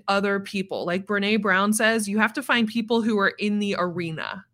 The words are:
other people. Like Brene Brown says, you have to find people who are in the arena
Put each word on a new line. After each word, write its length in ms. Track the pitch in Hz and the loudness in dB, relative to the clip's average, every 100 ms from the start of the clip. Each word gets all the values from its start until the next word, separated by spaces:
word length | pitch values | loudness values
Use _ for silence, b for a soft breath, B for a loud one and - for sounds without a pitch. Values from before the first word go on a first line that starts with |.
| - | 0
other 320 | 196 202 202 | 0 2 -2
people. 440 | 196 196 190 117 | -2 -6 -4 -4
Like 220 | 156 185 190 | -2 -4 -2
Brene 340 | 202 196 220 | -2 0 0
Brown 300 | 202 185 202 | 2 2 2
says, 340 | 220 220 226 202 | 2 2 2 0
you 80 | 208 | 0
have 160 | 220 | 0
to 80 | 254 | 0
find 260 | 277 247 220 | 0 2 2
people 360 | 233 220 233 | -2 0 0
who 160 | 226 214 | 2 2
are 140 | 196 - | 2 0
in 220 | 208 208 | -2 0
the 160 | 202 190 | -2 -2
arena 640 | 180 170 165 156 62 190 - | -2 -2 -4 -4 -8 -10 -14